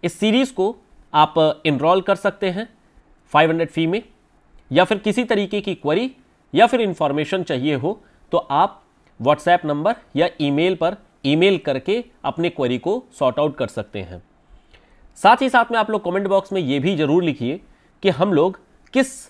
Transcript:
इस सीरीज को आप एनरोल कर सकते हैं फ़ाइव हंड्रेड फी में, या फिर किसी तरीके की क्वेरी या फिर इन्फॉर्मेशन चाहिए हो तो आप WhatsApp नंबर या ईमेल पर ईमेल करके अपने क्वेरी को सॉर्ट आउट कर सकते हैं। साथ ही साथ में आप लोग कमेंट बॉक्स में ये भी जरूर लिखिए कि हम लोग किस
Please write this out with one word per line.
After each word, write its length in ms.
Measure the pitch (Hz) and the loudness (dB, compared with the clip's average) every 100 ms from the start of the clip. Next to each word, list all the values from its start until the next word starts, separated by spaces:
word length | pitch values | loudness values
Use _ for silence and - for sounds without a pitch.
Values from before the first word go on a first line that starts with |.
इस 160 | 175 - | -6 -2
सीरीज 320 | 214 226 262 | 0 2 0
को 240 | - 190 240 _ _ - | -2 -4 -4 _ _ -4
आप 480 | 151 151 165 156 147 160 | 2 2 4 2 0 -2
एनरोल 360 | 139 151 185 | 0 2 0
कर 140 | 185 190 | 0 -2
सकते 340 | 202 190 196 | -2 -2 -6
हैं 240 | 180 233 _ _ _ _ _ _ | -6 -10 _ _ _ _ _ _
फ़ाइव 220 | 147 160 | 2 2
हंड्रेड 200 | 165 165 | 2 -2
फी 180 | - 165 | -2 -2
में, 160 | 190 240 _ _ _ _ - _ | -2 -6 _ _ _ _ -20 _
या 120 | 135 | 2
फिर 140 | 180 214 | 2 2
किसी 260 | 214 214 | -2 -2
तरीके 380 | 233 214 196 208 | 0 -2 -2 -4
की 140 | 196 185 | -6 -6
क्वेरी 400 | 139 165 254 - _ _ _ 147 | -2 -2 -2 -8 _ _ _ 2
या 120 | 233 | 4
फिर 140 | 247 | 4
इन्फॉर्मेशन 640 | 214 175 151 143 151 190 | -2 -2 -2 -2 -4 -4
चाहिए 320 | 175 139 139 143 | -4 -4 -2 -2
हो 260 | 135 214 _ _ _ | -4 -8 _ _ _
तो 60 | - | -4
आप 460 | - 139 196 - _ _ _ _ | -2 0 0 -2 _ _ _ _
WhatsApp 440 | 123 147 - 175 156 | 0 0 2 0 0
नंबर 300 | 147 165 - _ 135 | -4 -2 -4 _ -2
या 140 | 170 - | -2 0
ईमेल 340 | 147 143 175 185 | -2 0 0 0
पर 200 | 165 202 _ _ 135 | -2 -4 _ _ -2
ईमेल 320 | 151 190 185 | 2 2 2
करके 480 | - 135 131 220 240 _ 135 | -2 -6 -2 -4 -6 _ -10
अपने 240 | 135 165 | -4 -4
क्वेरी 280 | - 127 123 | -2 -2 -2
को 260 | 165 220 - - | -4 -6 -8 -2
सॉर्ट 200 | 131 123 | -2 0
आउट 180 | 151 139 | -2 -2
कर 100 | 123 | -8
सकते 340 | - 104 104 | -6 -10 -10
हैं। 220 | 90 90 - _ _ - _ _ _ _ - - | -12 -14 -20 _ _ -20 _ _ _ _ -20 0
साथ 260 | 190 240 | 4 4
ही 80 | 269 | 4
साथ 220 | 247 233 | 2 2
में 80 | 233 | 0
आप 100 | 214 | 0
लोग 160 | 214 202 | -2 -2
कमेंट 220 | 180 202 | -4 0
बॉक्स 260 | 196 190 | 0 0
में 80 | 196 | -4
ये 180 | 151 139 | -2 -2
भी 160 | 143 185 | 0 -2
जरूर 280 | 147 160 | 2 2
लिखिए 380 | 175 135 120 165 - _ _ _ | 0 -4 -6 -6 -12 _ _ _
कि 80 | 196 | -2
हम 240 | 139 190 | 0 0
लोग 260 | 170 170 190 _ _ _ | 2 0 -2 _ _ _
किस 140 | 262 262 - - | -2 -2 -2 -20